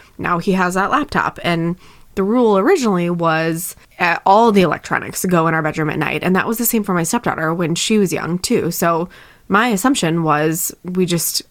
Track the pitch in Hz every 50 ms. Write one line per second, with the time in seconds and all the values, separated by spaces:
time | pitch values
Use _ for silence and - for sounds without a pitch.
0 | - _ _ - - - 175 170 170 202 185 190 185 180 180 190 196 202 - 277
1 | 294 - - - - 143 - - - - 170 165 165 170 175 - - - - -
2 | - - - - 190 196 226 254 247 220 208 190 190 277 403 349 254 220 196 175
3 | 175 175 175 170 170 165 160 160 160 165 165 165 175 - - - - _ _ -
4 | 185 170 170 - - - 196 214 233 233 208 196 180 156 147 - - - - -
5 | - - - - - 185 180 170 165 165 160 160 156 156 151 160 156 151 - 160
6 | 151 - 127 151 - 175 185 190 - - 233 220 240 226 - 226 208 - 185 175
7 | 165 165 - 240 - 175 - - 160 156 165 170 180 151 165 170 - - 220 214
8 | 202 175 160 - - 156 170 180 - - 247 196 - 160 170 - - 170 170 160
9 | 170 180 - - - - - _ _ - 190 202 226 247 220 180 - 262 285 -
10 | - 165 160 170 165 156 147 147 151 160 160 170 - - - - - 175 180 185
11 | 185 175 175 165 - - - - - -